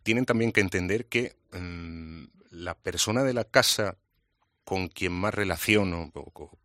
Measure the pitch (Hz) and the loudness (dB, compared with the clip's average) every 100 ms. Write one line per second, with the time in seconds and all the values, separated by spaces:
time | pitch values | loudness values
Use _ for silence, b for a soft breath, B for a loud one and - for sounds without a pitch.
0 | - 117 131 117 113 107 95 95 90 107 | 0 2 2 2 2 2 2 0 0 -2
1 | - 117 120 - _ 90 90 87 85 82 | -2 -4 -4 -8 _ -12 -10 -10 -10 -10
2 | 80 80 - _ _ 85 87 85 95 90 | -12 -14 -18 _ _ -10 -8 -6 -4 -2
3 | - 117 135 123 107 131 - - 101 - | 0 2 2 0 2 4 4 2 -2 -6
4 | _ _ _ _ _ _ - 95 90 - | _ _ _ _ _ _ -4 -2 -2 -4
5 | 92 90 104 101 95 85 - 104 95 85 | -2 0 0 0 -2 0 4 4 4 -2
6 | 80 71 - - 76 - | -6 -12 -14 -16 -18 -20